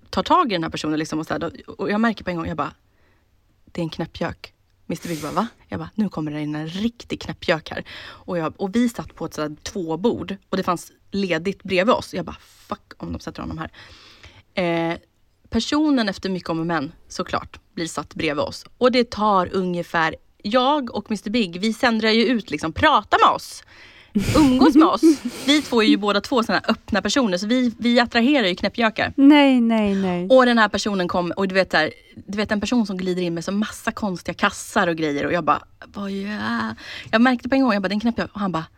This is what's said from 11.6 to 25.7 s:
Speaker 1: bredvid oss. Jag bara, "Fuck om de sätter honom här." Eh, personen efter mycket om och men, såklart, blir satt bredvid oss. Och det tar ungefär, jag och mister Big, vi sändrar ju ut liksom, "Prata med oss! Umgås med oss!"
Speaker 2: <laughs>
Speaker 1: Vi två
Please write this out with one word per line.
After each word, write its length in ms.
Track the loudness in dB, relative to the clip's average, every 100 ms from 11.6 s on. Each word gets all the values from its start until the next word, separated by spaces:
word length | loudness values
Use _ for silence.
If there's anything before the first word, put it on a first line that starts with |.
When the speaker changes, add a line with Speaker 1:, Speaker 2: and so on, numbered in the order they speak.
Speaker 1:
bredvid 320 | -2 2 2
oss. 200 | 2 0
Jag 100 | -8
bara, 120 | -10 -12
"Fuck 520 | -20 _ -12 -12 -12 -14
om 100 | -10
de 80 | -10
sätter 220 | -10 -10
honom 160 | -10 -10
här." 120 | -10 -14 -20 -20 -20 -20 -20 -20 _ -2 0 0 -2
Eh, 60 | -4 -10 _ _ _ _
personen 580 | -4 0 2 2 2 0
efter 220 | -2 -4
mycket 180 | -4 -4
om 100 | -4
och 60 | -2
men, 260 | -2 -4 -10 -12
såklart, 500 | -10 -6 -6 -6 -14 _
blir 120 | -10 -8
satt 280 | -8 -10
bredvid 300 | -6 -4 -2
oss. 200 | -4 -6 -16 0
Och 140 | 2
det 180 | 2 0
tar 380 | 0 2 2 2
ungefär, 640 | -2 -2 -4 -4 -2 -2 -4 _ _
jag 520 | -2 0 2 0 -2
och 160 | -8 -6
mister 200 | -6 -2
Big, 300 | -2 -2 -2
vi 120 | -4
sändrar 380 | 0 0 2 2
ju 160 | 2 2
ut 240 | 0 -2
liksom, 220 | -6 -6
"Prata 440 | 0 4 4 4 4 4
med 80 |
oss! 280 | 2 -6 -18 -20 -20 -20 -20 -8 -4 2 4
Umgås 380 | 6 6 6
med 140 | 8 6
oss!" 140 | 6 6 4
Speaker 2:
<laughs> 240 | 0 -4 0
Speaker 1:
Vi 160 | 2
två 200 | 2